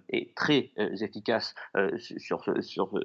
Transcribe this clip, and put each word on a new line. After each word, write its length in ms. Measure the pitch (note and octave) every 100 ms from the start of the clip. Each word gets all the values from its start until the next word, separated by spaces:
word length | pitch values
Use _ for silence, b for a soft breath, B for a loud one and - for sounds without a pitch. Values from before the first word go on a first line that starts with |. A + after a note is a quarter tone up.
| -
est 260 | - - -
très, 360 | - C#3+ - -
euh, 180 | G2+ F#2+
efficace, 520 | G#2+ A2 G2+ A2 - - B -
euh, 220 | G2 F2
su-, 220 | - -
sur, 240 | - E2 - -
sur, 300 | - - F#2+ G2